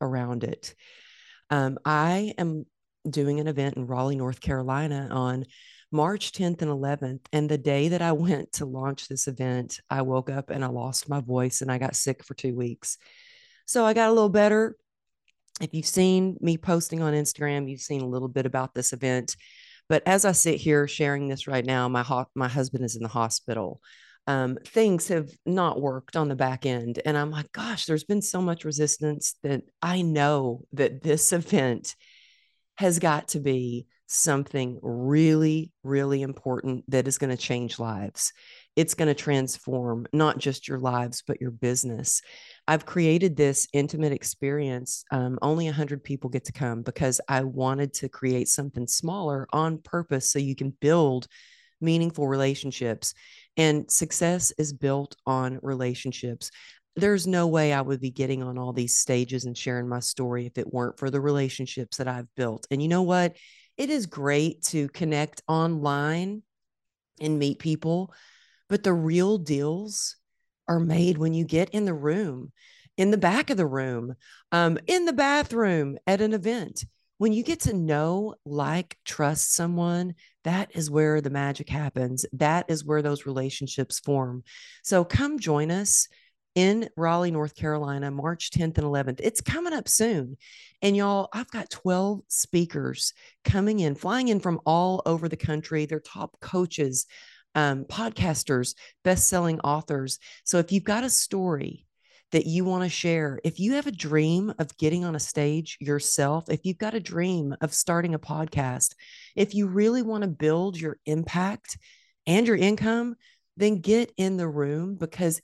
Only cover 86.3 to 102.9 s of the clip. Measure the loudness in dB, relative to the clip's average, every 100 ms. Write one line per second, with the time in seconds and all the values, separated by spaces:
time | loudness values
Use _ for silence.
86.3 | _ _ 4 4 4 0 -2 2 2 2
87.3 | 0 -4 -4 -2 -2 -2 -4 -4 -4 -4
88.3 | -4 -4 0 0 0 0 0 -2 -2 -2
89.3 | -2 -4 -4 -4 -4 0 2 2 0 -4
90.3 | -10 -20 -20 -20 _ 2 2 2 0 -2
91.3 | -6 -8 -10 -10 -6 0 2 0 -2 -4
92.3 | -4 0 0 0 -2 -4 -4 -6 -6 -16
93.3 | _ 0 2 2 2 0 0 -2 0 2
94.3 | 2 2 0 2 2 2 0 0 0 -2
95.3 | -4 -2 -4 -4 -4 -2 -6 -8 -10 -12
96.3 | _ -4 -2 0 0 -2 -2 -6 -10 -20
97.3 | -20 _ 0 2 0 -4 -6 -4 -2 0
98.3 | 0 0 0 0 -6 -16 _ 2 4 4
99.3 | 4 2 0 0 -2 -2 -4 -2 -6 -10
100.3 | -10 0 2 2 0 0 -2 0 0 0
101.3 | -2 -2 -2 -4 -10 _ _ _ _ _
102.3 | 0 2 0 0 0 -2